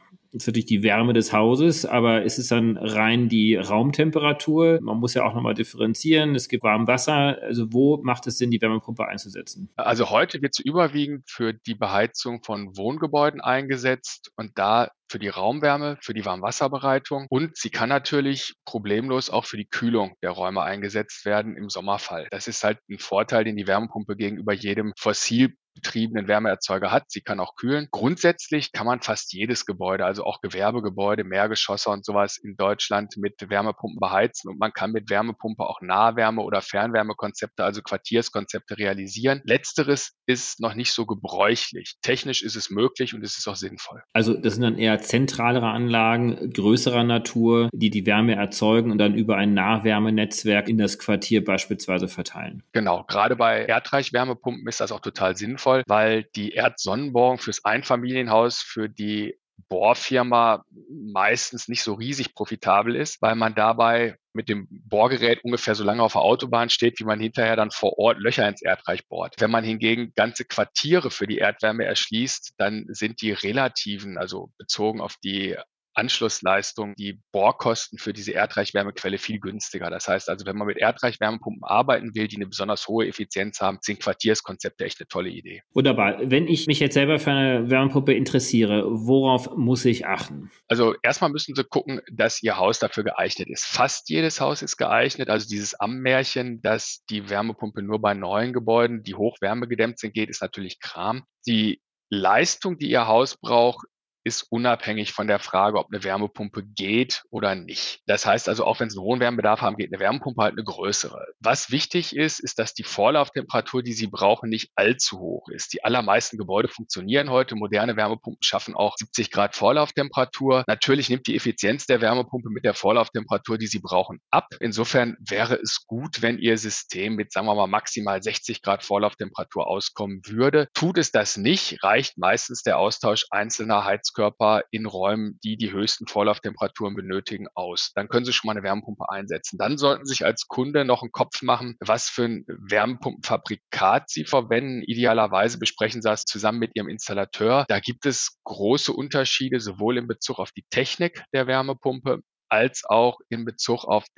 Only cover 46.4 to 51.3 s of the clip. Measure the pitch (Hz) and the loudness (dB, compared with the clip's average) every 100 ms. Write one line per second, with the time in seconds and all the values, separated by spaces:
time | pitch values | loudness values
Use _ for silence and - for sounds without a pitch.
46.4 | - - 101 123 127 120 117 117 117 117 | -4 2 4 4 4 2 2 2 0 2
47.4 | 117 117 117 - 107 104 98 104 117 101 | 4 4 2 2 2 2 4 4 4 2
48.4 | 101 - 107 117 117 104 104 107 110 98 | 0 2 4 4 4 4 4 4 2 2
49.4 | 104 98 98 110 110 107 110 107 107 - | 4 4 4 2 2 2 2 2 0 0
50.4 | 107 104 104 110 98 - - 101 - | 2 2 2 2 0 0 -2 -2 2